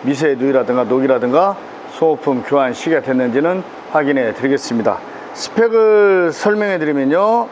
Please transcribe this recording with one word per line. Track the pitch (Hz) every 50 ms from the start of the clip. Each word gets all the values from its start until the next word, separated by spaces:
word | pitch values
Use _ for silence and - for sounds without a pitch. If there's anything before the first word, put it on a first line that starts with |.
| -
미세 | 127 143 135 156 151 139
누이라든가 | 123 127 139 135 131 117 104 123 127 123
녹이라든가 | 104 123 131 135 139 135 123 120 123 127 160 185 196 196 - - - - - - -
소모품 | - - 165 160 156 - - 147 135 123 -
교환 | - 143 143 135 127 120
시기가 | - - 165 160 143
됐는지는 | 127 135 131 127 127 123 113 135 151 170 185 190 180 - - - - -
확인해 | - 156 147 139 143 135 123 110 101
드리겠습니다. | - 117 135 139 135 - - 120 117 107 110 98 - - - - - - - -
스펙을 | - - - - - 226 233 226 226 220 220 214 208 202 202 196 185 175 170 143
설명해 | - - 208 208 214 208 202 190 175
드리면요 | 156 147 147 139 135 135 147 175 196 214 226 233 226 -